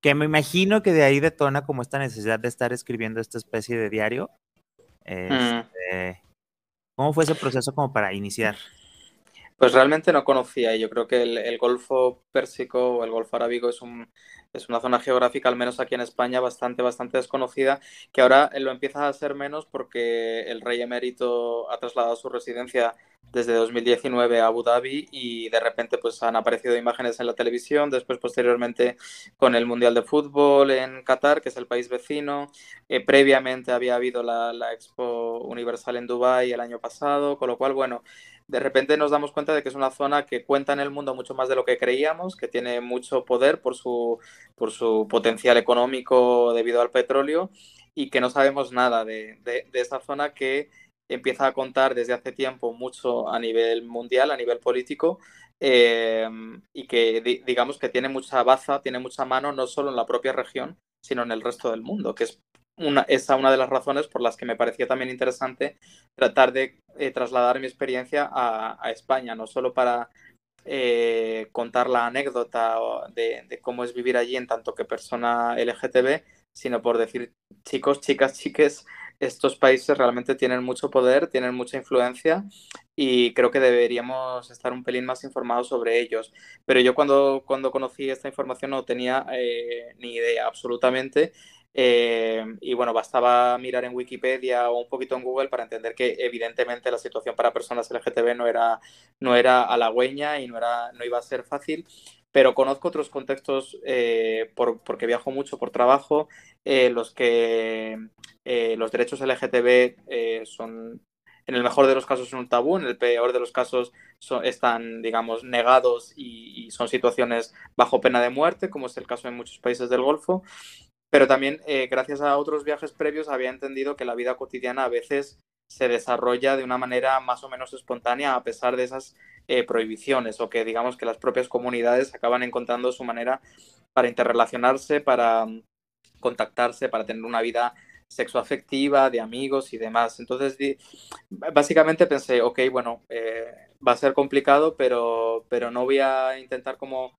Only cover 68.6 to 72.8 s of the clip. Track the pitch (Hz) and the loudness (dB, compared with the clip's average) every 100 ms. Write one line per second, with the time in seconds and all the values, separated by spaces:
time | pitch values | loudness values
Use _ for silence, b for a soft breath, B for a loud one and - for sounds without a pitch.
68.6 | 110 110 120 113 _ 131 123 113 110 135 | -6 -8 -8 -8 _ -2 -2 -10 -8 -4
69.6 | 127 123 123 120 120 b b b _ _ | -2 0 0 0 -6 b b b _ _
70.6 | - 139 123 117 117 113 113 110 110 - | -8 -2 0 2 2 0 -2 -6 -6 -8
71.6 | 117 123 123 123 120 127 139 120 117 120 | -2 0 2 0 0 -2 -4 -4 -4 -2
72.6 | 113 113 | 0 0